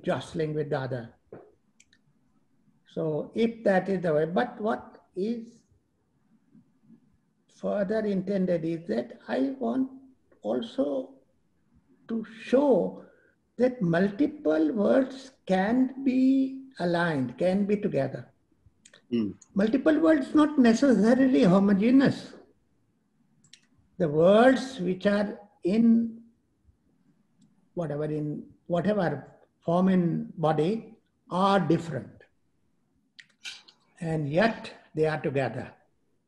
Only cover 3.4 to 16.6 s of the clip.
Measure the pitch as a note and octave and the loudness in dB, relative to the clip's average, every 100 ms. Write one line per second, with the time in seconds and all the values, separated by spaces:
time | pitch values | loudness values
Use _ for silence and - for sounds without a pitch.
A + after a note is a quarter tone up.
3.4 | A3+ - G#3 F#3 F#3 F#3 E3+ D3+ D#3+ G3 | -2 0 0 0 0 -4 0 0 0 -2
4.4 | B3 - G#3+ - - - _ F3+ G#3 A#3 | -4 -6 -6 -6 -10 -20 _ -8 -6 -6
5.4 | - - _ _ _ _ _ _ _ _ | -12 -20 _ _ _ _ _ _ _ _
6.4 | _ - _ _ _ - _ _ _ _ | _ -20 _ _ _ -20 _ _ _ _
7.4 | _ _ F#3+ G3 G3 A3 G#3+ F#3+ F#3 G3+ | _ _ -6 -4 -2 -2 -2 -4 -4 -4
8.4 | F#3 E3+ D#3+ E3 E3 A3+ A#3 - - B3 | -2 -2 -4 -8 -6 -6 -6 -14 -8 -4
9.4 | C4+ C4 A#3 C4 C4 - - _ _ _ | -4 -4 -4 -4 -4 -8 -20 _ _ _
10.4 | G#3 A#3+ A3+ - C#4+ C4+ B3+ - _ _ | -6 -6 -6 -4 -4 -4 -8 -18 _ _
11.4 | _ _ _ _ _ _ - A3+ - - | _ _ _ _ _ _ -10 -10 -10 -16
12.4 | - B3+ C#4+ - F#2 - - _ _ _ | 0 2 4 2 0 -6 -20 _ _ _
13.4 | _ - B3+ B3 E3+ E3+ G3 - D4 - | _ -2 -2 0 0 2 0 0 -4 -2
14.4 | D4+ D#4 D#4 A#3 G#3 B3+ C4 - - _ | -2 0 0 0 2 2 0 -6 -20 _
15.4 | - F#3 G3+ B3 C4 - C4+ C4 C4 C4+ | -2 0 2 0 0 0 0 2 4 2
16.4 | C4+ - | 0 -6